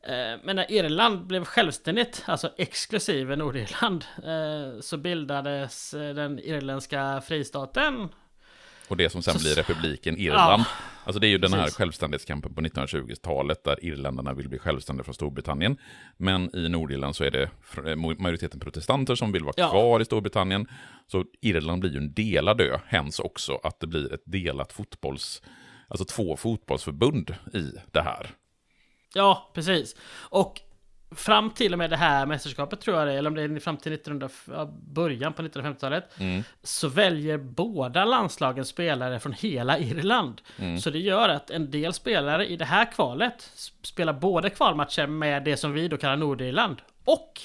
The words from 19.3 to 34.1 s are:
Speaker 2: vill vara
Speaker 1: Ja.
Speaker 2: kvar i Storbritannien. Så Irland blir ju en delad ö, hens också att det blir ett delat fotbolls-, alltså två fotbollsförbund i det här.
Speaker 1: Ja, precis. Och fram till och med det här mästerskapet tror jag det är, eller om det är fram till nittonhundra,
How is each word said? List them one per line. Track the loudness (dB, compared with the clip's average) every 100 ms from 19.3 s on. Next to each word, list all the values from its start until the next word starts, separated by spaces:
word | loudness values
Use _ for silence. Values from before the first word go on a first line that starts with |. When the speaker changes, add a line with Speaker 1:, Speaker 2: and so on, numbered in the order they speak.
Speaker 2:
vill | 0
vara | -2 0
Speaker 1:
Ja. | 4
Speaker 2:
kvar | 6 8 6
i |
Storbritannien. | 4 0 0 0 2 0 -2 -10 -20 -20 _
Så | -2 -2 _
Irland | 0 2 2 0
blir | 0
ju | -2
en | -4
delad | -2 2 4 4 4
ö, | 4 2 0
hens | -2 -2 -4
också | -6 -6 -6 -4
att | -4 -6
det | -6
blir | -4 -4
ett | -6
delat | -6 -4 -2 -4 -8
fotbolls-, | -8 -14 -8 -8 -6 -10 -12 -16 -20 -20 -20 _
alltså | -6
två | -6 -4 -2 -2
fotbollsförbund | -2 -2 -2 -4 -4 2 2 2 -4 -8 -8
i | -6 -6 -8 -2
det | 0
här. | 0 -4 -10 -16 _ _ _ _ _ _ _
Speaker 1:
Ja, | 4 6 4 0
precis. | -6 2 2 0 -12 -18
Och | -18 0 2 2 0 -20 -20 _ -20 -18 -8
fram | 4 4 4
till | 0 0
och | 2
med | 0
det | 4
här | 6 4 2
mästerskapet | -2 -6 -6 -6 -4
tror | 0 2
jag | 2
det |
är, | 2
eller | 0
om | -2
det |
är | -2 -4
fram | -4 -6
till | -6
nittonhundra, | -6 -6